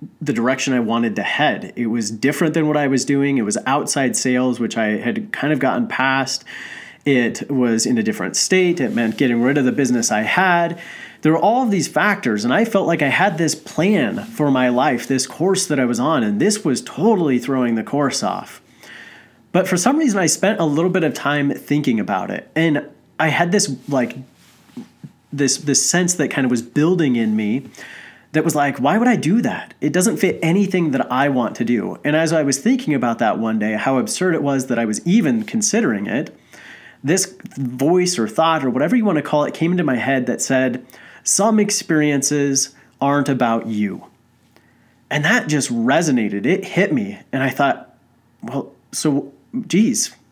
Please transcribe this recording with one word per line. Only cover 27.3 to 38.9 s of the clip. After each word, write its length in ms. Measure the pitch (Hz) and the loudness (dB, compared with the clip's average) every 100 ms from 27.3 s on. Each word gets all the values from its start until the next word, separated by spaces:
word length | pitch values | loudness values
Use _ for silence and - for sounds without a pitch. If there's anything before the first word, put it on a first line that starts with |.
me 300 | 107 104 123 - - - - - - _ | 0 0 -2 -4 -18 -20 -20 -20 -20 _
that 120 | 160 | -2
was 100 | 160 | 0
like, 240 | 151 143 135 | 2 0 0
"Why 200 | 131 202 | 0 2
would 100 | 131 | 2
I 80 | 120 | 2
do 240 | 151 220 | 2 0
that? 320 | 139 92 - - | 0 -4 -10 -4
It 140 | 151 | -2
doesn't 240 | 160 196 156 | 2 0 2
fit 200 | 185 - | 0 0
anything 480 | 160 180 190 185 165 | 0 2 2 2 0
that 200 | 131 - | 0 -2
I 200 | 123 143 | 0 2
want 260 | 131 117 - | 2 -2 -2
to 80 | |
do." 340 | 113 120 98 95 | -2 0 -2 -6
And 100 | 143 | -2
as 180 | 156 160 | 0 2
I 100 | 160 | 0
was 160 | 139 131 | 0 0
thinking 340 | 226 262 - | 0 0 0
about 260 | 139 120 117 | 0 0 0
that 200 | 113 90 | 0 0
one 200 | 113 110 | -2 0
day, 140 | 104 | -2
how 260 | 107 135 131 | -2 0 0
absurd 360 | 110 - 180 | 0 -2 0
it 80 | 165 | 0
was 240 | 143 135 127 | 0 -2 -2
that 120 | 117 | -2
I 60 | |
was 200 | 113 107 170 | -2 -2 2
even 360 | 214 160 117 | 2 2 0
considering 600 | 107 113 104 220 196 104 98 | -2 -2 0 0 0 -2 -2
it, 300 | 110 - - _ - - - - - | -4 -4 -10 _ -20 -20 -20 -20 -10
this 320 | 139 185 - - - - | -2 0 -2 -8 -16 -8
voice 640 | 131 123 139 180 180 147 | -6 0 2 2 2 0
or 100 | 110 | -2
thought 360 | - 160 160 | 2 2 2
or 60 | 135 | 0
whatever 240 | 123 156 | 0 2